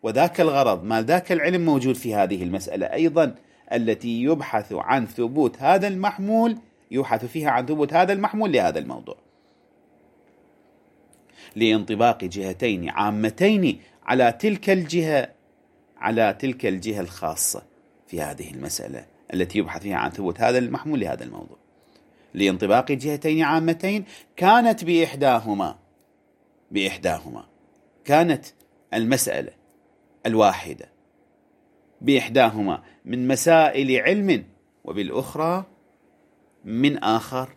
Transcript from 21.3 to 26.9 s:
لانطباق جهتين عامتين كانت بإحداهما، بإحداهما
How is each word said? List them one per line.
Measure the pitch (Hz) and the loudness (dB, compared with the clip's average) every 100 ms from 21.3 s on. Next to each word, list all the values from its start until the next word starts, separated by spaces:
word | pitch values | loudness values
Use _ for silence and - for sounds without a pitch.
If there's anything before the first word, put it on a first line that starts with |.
| 50 - - _ _ _ _ _ _ _ | -16 -18 -20 _ _ _ _ _ _ _
لانطباق | - 98 92 101 117 127 | 0 0 2 2 2 2
جهتين | 139 139 147 156 156 | -4 -2 -4 -2 0
عامتين | 156 160 165 165 190 208 196 - _ - | 2 2 2 -2 -2 -4 -8 -18 _ 4
كانت | 180 226 233 226 | 8 8 6 2
بإحداهما، | 170 170 160 139 139 120 110 101 85 - _ _ _ _ _ _ _ _ _ | 2 2 2 2 2 2 0 -2 -2 -6 _ _ _ _ _ _ _ _ _
بإحداهما | 101 95 | -2 -2